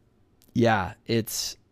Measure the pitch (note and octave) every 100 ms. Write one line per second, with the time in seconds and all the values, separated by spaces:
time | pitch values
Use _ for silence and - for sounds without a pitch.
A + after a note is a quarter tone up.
0 | _ _ _ _ _ - A2+ G#2+ F2+ -
1 | - A2+ G#2+ - - - _